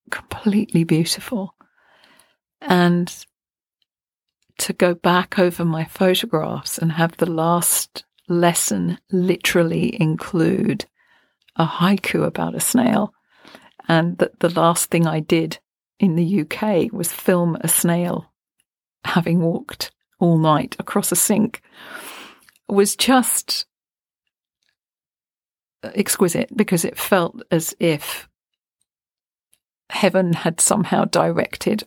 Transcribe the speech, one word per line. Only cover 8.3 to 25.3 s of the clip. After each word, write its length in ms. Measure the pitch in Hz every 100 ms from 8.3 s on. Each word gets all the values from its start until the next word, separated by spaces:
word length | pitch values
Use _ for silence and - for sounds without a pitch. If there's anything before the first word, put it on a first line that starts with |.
| 170 175 170 - 196 170 - _
literally 920 | 185 185 175 - 180 165 165 175 -
include 840 | 156 160 - 165 165 196 214 214 - _ _ _ _ _ _ -
a 100 | 165
haiku 580 | - 180 196 - 165
about 300 | 156 - 165
a 60 | -
snail, 520 | - 247 - - 208 _ _ _ - - _ - -
and 300 | 165 170 180
that 220 | 175 -
the 80 | 170
last 420 | 170 170 170 -
thing 160 | 170 160
I 140 | 160
did 380 | 151 165 165 - _ _ _ -
in 160 | 196
the 100 | 165
U 200 | 165 196
K 440 | 151 - 214 175 226
was 200 | - 170
film 440 | - - 180 170 160
a 80 | 165
snail 640 | - 175 170 175 165 - _ _ _ _ _ _ _
having 360 | - 170 170 175
walked 500 | 165 - - - - _ _ -
all 180 | 175 165
night 380 | 160 151 - -
across 320 | - 202 -
a 60 | 175
sink, 460 | - 214 - - _ - - - - - - - _ _ -
was 260 | 202 202
just 720 | - - 262 - - - - - _ _ _ _ _ _ _ _ _ _ _ _ _ _ _ _